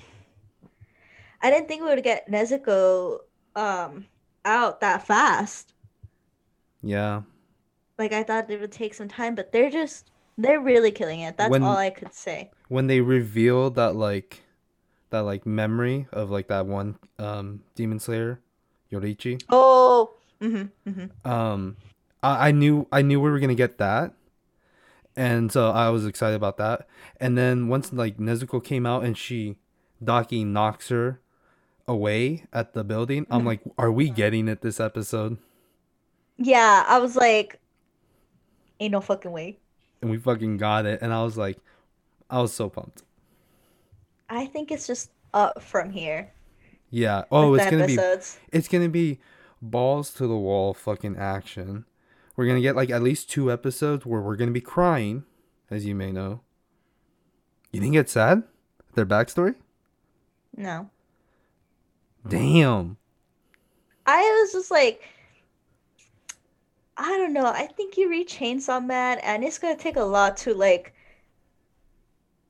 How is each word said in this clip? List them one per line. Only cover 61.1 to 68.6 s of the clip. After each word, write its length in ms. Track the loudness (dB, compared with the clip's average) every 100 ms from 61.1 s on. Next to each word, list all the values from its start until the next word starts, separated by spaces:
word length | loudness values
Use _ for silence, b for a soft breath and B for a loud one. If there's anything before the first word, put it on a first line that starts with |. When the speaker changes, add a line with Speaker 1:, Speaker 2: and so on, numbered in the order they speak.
| _ _ _ _ _ _ _ _ _ _ _ -6
Speaker 2:
Damn. 720 | -2 4 4 4 2 -4 -10 _ _ _ _ _ _ _ _ _ _ 2
Speaker 1:
I 160 | 4 4 4
was 100 | 2
just 180 | 0 0
like, 300 | 2 4 0 b b b b b _ _ _ _ _ _ _ -20 -20 _ _ _ _ _ -8
I 200 | -4 0
don't 160 | 0
know. 120 | 0 0
I 220 | 0 -6
think 300 | -8 -6 0
you 120 | 0
read 180 | 0 -6
Chainsaw 580 | -6 -6 -4